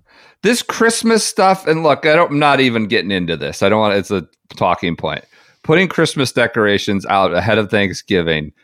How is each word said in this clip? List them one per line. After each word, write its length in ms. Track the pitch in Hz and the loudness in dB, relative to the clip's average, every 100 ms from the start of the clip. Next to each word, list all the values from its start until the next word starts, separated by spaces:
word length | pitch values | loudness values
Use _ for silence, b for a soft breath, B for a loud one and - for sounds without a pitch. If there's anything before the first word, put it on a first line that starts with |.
| b b b b | b b b b
This 200 | 196 247 | 0 0
Christmas 600 | - - 226 220 226 220 | -4 0 0 2 0 0
stuff, 440 | - - 190 190 - | 0 2 2 2 0
and 160 | 160 | 0
look, 240 | 160 131 156 | 0 2 2
I 80 | 156 | 2
don't, 140 | 175 | 2
I'm 80 | 143 | 2
not 220 | 147 135 | 2 4
even 260 | 131 117 104 | 2 0 -2
getting 240 | 107 90 | -2 -2
into 260 | 95 85 80 | -2 -2 -4
this. 260 | 71 - | -6 -2
I 60 | 98 | 2
don't 100 | 110 | 2
want, 160 | 107 101 | 2 0
it's 120 | - | -2
a 160 | 98 - _ _ - | -4 -6 _ _ -4
talking 400 | 95 85 90 80 | -2 0 -4 -4
point. 260 | 78 73 - b b b | -6 -8 -12 b b b
Putting 240 | - 165 180 | 0 0 2
Christmas 440 | - 156 - 131 | 0 -2 -2 -2
decorations 720 | - 113 117 107 101 - 98 | 0 0 0 0 0 -2 -4
out 300 | - 98 92 | 0 0 2
ahead 240 | 87 101 110 | 0 0 0
of 120 | 101 | 0
Thanksgiving 800 | 107 98 87 - 95 82 78 76 - | -2 -2 -4 -2 -2 0 -2 -4 -14